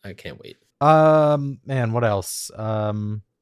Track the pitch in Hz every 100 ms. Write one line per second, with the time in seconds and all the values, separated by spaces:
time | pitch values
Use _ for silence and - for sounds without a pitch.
0 | 101 - 87 - - - _ - 151 156
1 | 156 156 151 147 139 135 - 135 117 117
2 | 117 101 - - - - 110 107 107 107
3 | 104 104 - _